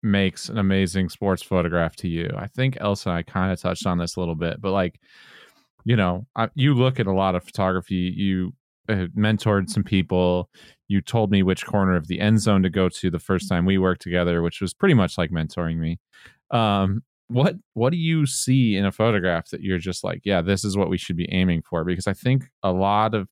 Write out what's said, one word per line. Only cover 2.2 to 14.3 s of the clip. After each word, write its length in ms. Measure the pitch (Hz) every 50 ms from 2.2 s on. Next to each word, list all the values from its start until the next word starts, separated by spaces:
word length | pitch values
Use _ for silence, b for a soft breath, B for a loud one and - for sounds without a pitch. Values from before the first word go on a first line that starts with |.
| 85 - -
I 120 | - -
think 320 | - _ - 131 135 131 -
Elsa 300 | - 104 101 98 - 95
and 80 | 87 85
I 40 | 82
kinda 320 | - - 95 92 95 92
touched 300 | 87 - 92 87 - -
on 140 | 101 90 87
this 180 | 87 85 -
a 40 | -
little 140 | 90 85 85
bit, 240 | 78 85 82 - -
but, 140 | 104 95 95
like, 260 | 98 92 87 - _ B B B B B B B B B B B B B B B _ -
you 100 | 113 120
know, 320 | 113 98 90 90 90 110 _ _
I, 140 | - 113 110 _
you 180 | - 127 143 147
look 260 | 120 123 131 131 127
at 80 | 117
a 60 | 95 95
lot 220 | 95 98 95 92
of 100 | 87 -
photography. 680 | - - - 98 95 92 92 90 - 98 90 90 92 92
You 380 | - 101 98 95 92 90 90 - _ _ _ _ _ _ -
have 220 | 110 98 92 87
mentored 580 | - 107 104 107 110 104 - 113 104 98 95 -
some 160 | - 107 95
people. 640 | - - 95 90 - 92 90 90 90 90 90 87 _ B B B B B B B _
You 120 | 101 98
told 300 | - - - 117 110 101
me 120 | 104 98 95
which 240 | 90 92 - -
corner 300 | - - 104 98 95 92
of 100 | 87 78
the 120 | 80 90 -
end 220 | - 104 110 110
zone 220 | 101 113 104 95 92
to 80 | 92
go 180 | 80 98 92 90
to 220 | - - - 92
the 80 | 82 85
first 300 | - - 95 90 87 98
time 180 | 95 87 85
we 100 | 92 98 95
worked 240 | 92 92 90 - -
together, 380 | 90 87 90 87 87